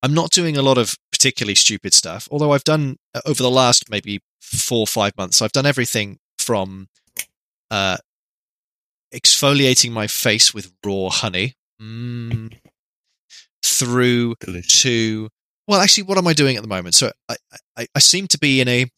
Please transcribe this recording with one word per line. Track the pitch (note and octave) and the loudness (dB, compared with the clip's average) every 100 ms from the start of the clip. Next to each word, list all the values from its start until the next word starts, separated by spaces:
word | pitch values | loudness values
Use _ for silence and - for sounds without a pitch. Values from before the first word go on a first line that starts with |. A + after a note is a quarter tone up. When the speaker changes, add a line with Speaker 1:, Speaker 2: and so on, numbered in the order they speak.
Speaker 1:
I'm | C3 | 0
not | D3+ E3 | 0 0
doing | - E3+ C#3+ | 0 0 0
a | |
lot | C3+ B2+ | 2 2
of | A2 - _ | 2 -4 _
particularly | - C3+ - G#2+ | 0 0 0 0
stupid | G2 - G#2 G3 | 2 2 0 2
stuff, | - - F2+ - | 2 2 -10 -8
although | D3 D3+ | -4 2
I've | C#3+ | 2
done, | - D#3 C#3+ B2+ _ | 2 0 -2 -8 _
uh, | C3 | -12
over | C3+ C#3+ | -4 0
the | B2+ | 2
last | B2+ B2+ A#2 - | 4 4 4 0
maybe | G#2 G#2 G2+ _ _ | -8 -6 -10 _ _
four | - - - A#2+ | -10 -6 2 2
or | G#2+ | 2
five | - G2+ - | 0 -2 -2
months, | F#2 - | -2 0
I've | A2 | 0
done | C#3 C#3 | 0 0
everything | C3+ A#2+ A#2 G#2 F#2+ _ _ | 0 -2 -2 -6 -10 _ _
from, | - A2+ F#2+ F#2+ F#2+ _ _ - - _ _ _ _ | -4 -2 -4 -10 -18 _ _ -12 -12 _ _ _ _
uh, | G#2+ G2 F2+ _ _ _ _ _ _ _ _ _ _ _ | -4 -2 -4 _ _ _ _ _ _ _ _ _ _ _
exfoliating | A#2+ - - C#3+ C#3+ C3+ B2+ B2 | -2 0 2 2 4 4 2 0
my | A2+ G#2 | -2 -6
face | - B2 A2 - | -2 0 2 2
with | G#2+ F#2 F2+ | 0 -14 _
raw | G#2 G2 F#2 | -6 -4 -2
honey, | - A2+ F2+ A2 - _ _ | -4 -4 -2 -4 -6 _ _
mm, | A2 A2+ A#2+ A#2+ A#2 A#2 A2 - _ _ _ _ _ _ _ - _ _ | -16 -12 -10 -10 -8 -8 -10 -18 _ _ _ _ _ _ _ -20 _ _
through | - - B2 B2 B2 A#2+ A#2+ A2+ | -4 -2 0 2 2 2 -2 -6
Speaker 2:
Delicious. | - F2+ F2 - | -10 -12 2 2
Speaker 1:
to, | C3+ A#2 A2+ A2 A2 _ _ _ - | 4 0 -2 -4 -10 _ _ _ -2
well, | G3+ | 2
actually, | F#3+ - | 4 2
what | F#3+ G3 | 0 0
am | F3 | 2
I | |
doing | D#3 C#3 B2 | 2 2 0
at | |
the | A2 | -6
moment? | F#2+ F2+ | -8 0
So | E2+ B2 - _ | 0 0 -6 _
I, | A#2 _ - _ - | -14 _ -20 _ -14
I, | A#2 | -6
I | - | 2
seem | - F3+ G3 | 2 2 -2
to | - | -2
be | D3 C3+ | 2 2
in | B2+ | 2
a | B2 B2+ | 0 -2